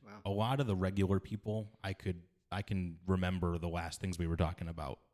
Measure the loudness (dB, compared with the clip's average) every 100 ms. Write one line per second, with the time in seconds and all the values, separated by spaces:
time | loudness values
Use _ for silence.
0 | -16 -8 -2 0 2 2 2 2 2 4
1 | 4 4 0 -6 -4 -4 -6 -8 -6 -4
2 | -4 -6 -10 _ _ -6 -2 0 -2 -2
3 | 0 2 2 2 2 0 -2 -2 -4 -4
4 | -4 -2 0 2 2 0 -8 -6 -8 -8
5 | _